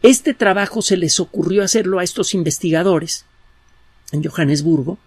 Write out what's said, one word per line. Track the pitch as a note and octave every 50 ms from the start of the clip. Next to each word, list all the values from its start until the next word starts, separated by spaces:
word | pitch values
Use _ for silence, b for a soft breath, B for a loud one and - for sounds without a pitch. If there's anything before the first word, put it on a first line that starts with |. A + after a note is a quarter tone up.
Este | - A#3 C4 - - - B3+
trabajo | - - G3+ F#3+ G3+ G3+ G3 - A3+
se | G3+ - F#3+ F#3
les | E3+ D#3 - -
ocurrió | F#3 - - - - F#3 F#3+ G3+ G3+
hacerlo | F#3+ - A3+ A3 F#3 F#3+ F#3
a | F3+
estos | F3+ - - G3+ - -
investigadores | F#3+ E3+ D#3+ D3+ - - F3 D#3+ D#3+ F3 G3 F#3 D#3+ D#3+ E3 - - - _ _ _ _ _ _ _ _ _ _ _ _ _ _ _ _ -
en | - D3
Johannesburgo | D3+ D3+ - - E3 C#3 D3 D3 D3 D#3+ E3 D3+ C3 C#3+ F#3 - _